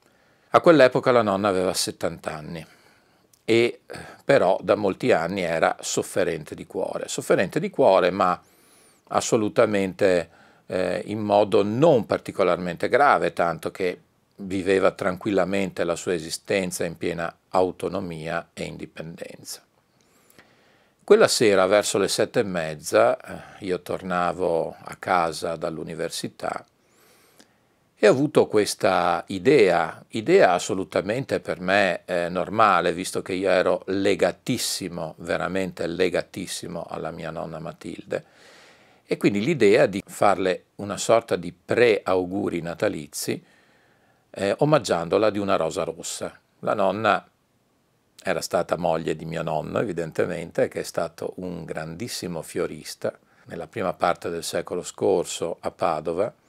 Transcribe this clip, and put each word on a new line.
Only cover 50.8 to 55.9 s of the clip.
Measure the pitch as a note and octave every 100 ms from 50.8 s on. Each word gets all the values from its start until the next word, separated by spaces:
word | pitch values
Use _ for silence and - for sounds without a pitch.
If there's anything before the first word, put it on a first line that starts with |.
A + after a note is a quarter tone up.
stato | - - E2 - - -
un | F2+ E2+
grandissimo | D#2+ D#2+ D#2+ E2 - - F#2 E2
fiorista | - - E2+ D#2 - - - - _ _ -
nella | E2+ E2
prima | A2+ F#2
parte | - F2 E2+ F#2+
del | E2+
secolo | - F2 D#2+ F2+
scorso | - - G#2 F2+ D#2+ - E2+ -
a | F2
Padova, | - F#2